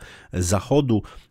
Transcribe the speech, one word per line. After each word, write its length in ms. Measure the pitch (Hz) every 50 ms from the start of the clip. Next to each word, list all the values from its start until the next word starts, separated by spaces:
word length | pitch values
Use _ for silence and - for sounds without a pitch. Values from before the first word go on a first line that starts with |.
| - - - - - - -
Zachodu. 720 | 90 90 87 101 95 - - 139 147 143 123 113 101 - - - - - _